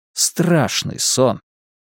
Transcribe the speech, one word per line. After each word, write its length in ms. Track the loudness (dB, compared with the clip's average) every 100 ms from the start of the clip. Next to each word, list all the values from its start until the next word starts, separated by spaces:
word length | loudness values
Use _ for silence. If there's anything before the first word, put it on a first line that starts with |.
| _
Страшный 840 | -4 -4 0 2 2 2 -2 -6 -4
сон. 420 | -2 2 0 0 -10 _ _ _